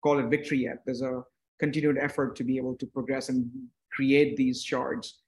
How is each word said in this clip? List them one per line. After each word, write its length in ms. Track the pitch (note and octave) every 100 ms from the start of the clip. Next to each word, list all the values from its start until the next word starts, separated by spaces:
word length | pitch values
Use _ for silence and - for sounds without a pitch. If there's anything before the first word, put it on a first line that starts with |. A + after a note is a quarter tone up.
called 180 | D3 C#3+
it 80 | A#2
victory 320 | D3 - C#3
yet. 180 | B2 - -
There's 160 | B2
a 200 | C3 B2+ B2 _ _ _
continued 380 | D3+ D3+ D3 C3+
effort 360 | C#3+ - C3 -
to 80 |
be 120 | A#2+ C3
able 180 | B2+ B2+
to 100 | -
progress 420 | C3+ B2 C3+ C3
and 220 | B2+ A#2+ B2+ B2+ _ _
create 440 | - C3+ C#3 D3 C#3
these 260 | B2+ B2+
shards 580 | - C3 C3 - - -